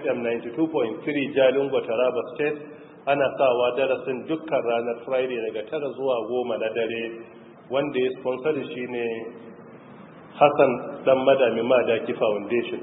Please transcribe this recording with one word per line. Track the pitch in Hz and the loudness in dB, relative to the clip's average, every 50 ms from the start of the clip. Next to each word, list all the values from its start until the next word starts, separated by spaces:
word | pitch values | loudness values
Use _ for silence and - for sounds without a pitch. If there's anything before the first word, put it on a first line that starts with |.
| - | -2
M | 139 123 120 117 | -2 -2 0 0
ninety-two | 117 117 117 120 120 120 151 165 156 | -2 -2 -2 -4 -6 -2 0 0 0
point | 151 143 120 110 104 - - | 2 0 0 0 -2 -4 -4
three | 156 143 143 135 131 | -4 -2 -2 -2 0
Jalingo, | - 135 131 127 127 139 139 135 131 120 | 4 4 6 6 6 4 2 0 0 -2
Taraba | 110 113 113 117 127 127 117 117 110 - | -2 0 0 2 2 2 2 0 -4 -6
State, | - - 147 151 151 - - - - - - - - - - | -4 -4 -2 -2 -2 -4 -8 -14 -16 -18 -20 -20 -20 -6 -2
ana | 139 143 143 135 127 - - | 0 2 2 2 2 2 2
sawa | 139 127 120 120 123 123 123 | 2 4 4 4 2 2 2
darasin | 135 135 131 127 127 - 135 127 120 113 - | 2 0 0 0 -2 -2 -4 -6 -6 -4 -4
dukkan | 160 156 - - 147 127 117 | -6 -6 -4 -2 -2 0 0
ranar | 117 117 117 120 120 117 117 - | 0 0 0 0 -2 -4 -6 -6
Friday | - 131 131 131 131 123 117 | -2 -2 0 0 0 -2 -4
daga | 110 113 104 107 104 - | -4 -4 -6 -6 -8 -6
tara | 156 156 143 135 | -6 -6 -6 -6
zuwa | 120 123 135 135 127 117 110 113 | -6 -4 -2 0 0 0 -2 -2
goma | 123 123 120 117 110 107 | -2 -2 -2 -2 -2 -2
na | 110 110 | -2 -2
dare. | 110 117 113 110 117 117 117 117 117 117 - - - - - - - - - | -2 -2 -2 -2 -2 -4 -6 -6 -8 -12 -14 -18 -20 -20 -20 -20 -20 -20 -10
Wanda | - 123 135 147 147 127 123 | -4 -2 -2 -2 0 0 0
ya | 127 127 127 - | 0 0 -2 -2
sponsor | - 127 127 123 127 156 156 | -4 -4 -4 -2 0 -2 -2
shi | 135 127 - 120 127 123 123 | -2 -4 -6 -8 -8 -8 -6
ne | 123 120 117 117 113 113 110 113 - - - - - - - - - - - - - - - - - - - - - | -4 -4 -4 -4 -4 -6 -8 -10 -12 -14 -16 -18 -18 -20 -20 -20 -20 -20 -20 -20 -20 -20 -20 -20 -20 -20 -20 -20 2
Hassan | - 147 147 147 151 143 127 120 123 - - - - | 4 4 6 6 6 4 4 4 0 -4 -8 -10 -2
Dan | - 135 135 131 | 2 4 4 4
Madami | 131 135 139 135 127 117 113 113 113 | 6 4 6 6 4 4 2 2 2
Madaki | 123 131 123 113 117 113 107 107 117 120 | 4 4 4 4 4 2 0 0 -4 -2
Foundation. | - 127 110 104 101 101 104 117 120 117 - 117 - | 0 0 0 0 0 -2 -2 0 0 0 -2 -6 -8